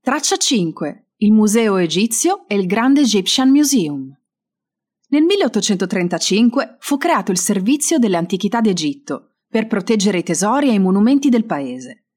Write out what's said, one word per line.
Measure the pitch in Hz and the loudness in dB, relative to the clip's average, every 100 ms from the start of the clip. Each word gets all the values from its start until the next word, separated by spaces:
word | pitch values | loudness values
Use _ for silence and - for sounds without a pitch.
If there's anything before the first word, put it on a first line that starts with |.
Traccia | - 294 - 381 | -2 -2 -2 -2
cinque. | - 247 170 - 151 - _ _ | 0 0 -2 -6 -10 -12 _ _
Il | 214 | 2
Museo | 214 214 214 226 190 | 4 4 2 2 0
Egizio | 170 160 226 - 339 392 - | 0 0 -2 0 -2 -2 -4
e | |
il | 202 185 | -4 -2
Grand | 208 247 277 | 0 2 2
Egyptian | 269 214 185 - 262 | 2 0 0 0 2
Museum. | 277 294 277 160 143 135 - _ _ _ _ _ _ _ _ _ | 4 4 0 0 -6 -10 -18 _ _ _ _ _ _ _ _ _
Nel | 294 | 2
milleottocentotrentacinque | 320 403 302 214 - 190 190 196 175 170 - 196 240 277 240 _ | 2 2 0 0 -2 -2 -2 -2 -2 -2 0 2 2 2 -6 _
fu | - 277 | -4 -2
creato | 339 285 190 | 0 -2 -2
il | 185 | -4
Servizio | - 196 190 285 - 330 | -2 -2 0 0 0 2
delle | 233 175 | 2 0
Antichità | 175 185 202 233 | -2 -2 -2 0
d'Egitto | 220 180 151 139 - 139 _ _ _ | 0 0 -4 -8 -10 -12 _ _ _
per | 220 220 | -6 -2
proteggere | 220 185 220 196 185 | -4 0 0 0 -2
i | |
tesori | 170 170 202 262 285 | -4 -2 0 0 0
e | |
i | 214 | 2
monumenti | 190 196 220 277 277 | 2 2 4 2 2
del | 233 | 0
paese. | 226 147 135 127 127 - _ | 0 -6 -6 -10 -14 -20 _